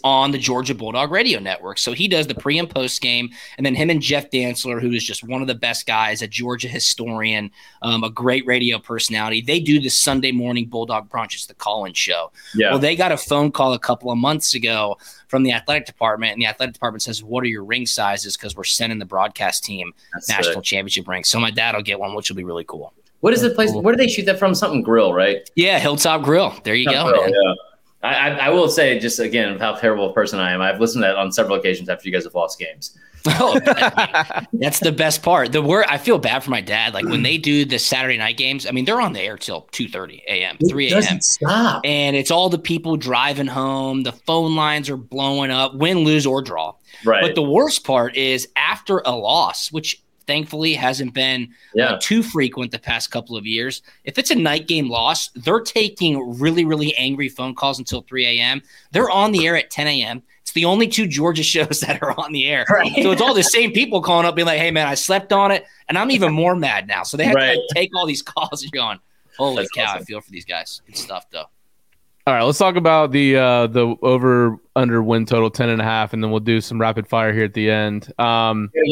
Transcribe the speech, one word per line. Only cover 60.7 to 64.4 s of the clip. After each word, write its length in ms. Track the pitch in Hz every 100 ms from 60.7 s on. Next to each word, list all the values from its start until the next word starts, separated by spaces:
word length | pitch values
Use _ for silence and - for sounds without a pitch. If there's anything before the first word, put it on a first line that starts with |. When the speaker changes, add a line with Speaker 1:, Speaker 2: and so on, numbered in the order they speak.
| 196 226
Speaker 1:
two 200 | 226 208
Georgia 360 | 139 165 160
<laughs> 100 | 151 165
shows 260 | 147 151
that 200 | - 143
are 160 | 143 -
on 140 | 151
the 160 | 147 135
air. 180 | 143 117
Speaker 2:
Right. 220 | 196 160 -
Speaker 1:
So 80 | 190
it's 100 | 185
all 120 | 240
the 100 | 226
same 280 | 175 233 233
people 280 | 233 254 196
calling 240 | 165 170 170
up 80 |
being 100 | 160